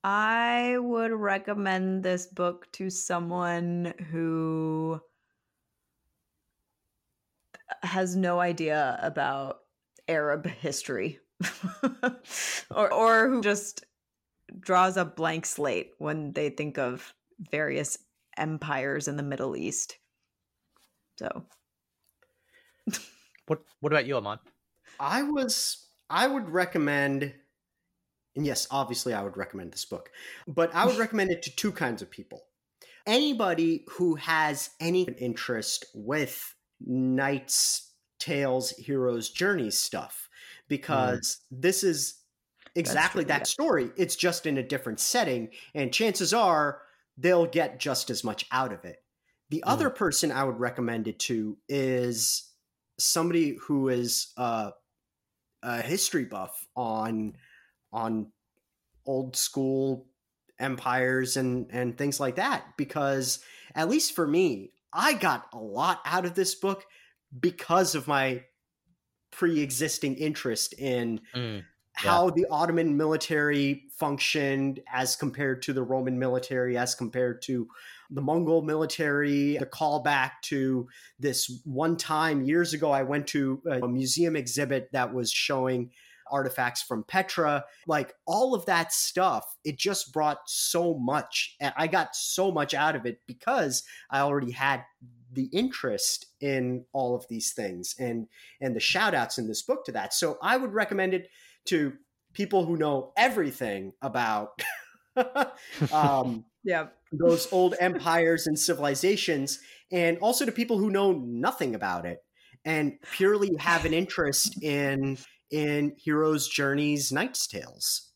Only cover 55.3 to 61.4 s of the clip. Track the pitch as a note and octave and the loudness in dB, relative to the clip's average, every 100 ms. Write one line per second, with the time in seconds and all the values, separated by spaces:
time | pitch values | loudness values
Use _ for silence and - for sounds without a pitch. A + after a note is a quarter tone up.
55.3 | _ _ _ A#2+ A#2+ A#2 F#3+ - E3+ A2+ | _ _ _ -6 -4 -2 -2 0 -2 -4
56.3 | G2+ F#2 - - B2+ A#2 A2 A2 A2 G#2+ | -8 -10 -12 -10 -6 -2 -2 -2 -2 -4
57.3 | - - - _ _ _ A2+ A2+ A2 G#2 | -8 -20 -20 _ _ _ -4 -2 -2 -6
58.3 | _ _ _ _ _ _ _ - C3+ C3 | _ _ _ _ _ _ _ -4 -4 -2
59.3 | B2+ - C#3 C3+ C3+ C3+ C3 - _ _ | -4 -2 0 0 2 0 -2 -8 _ _
60.3 | _ _ _ C3 C3 B2 B2+ B2+ C3 B2+ | _ _ _ -4 -2 0 2 2 2 0
61.3 | C3+ | 0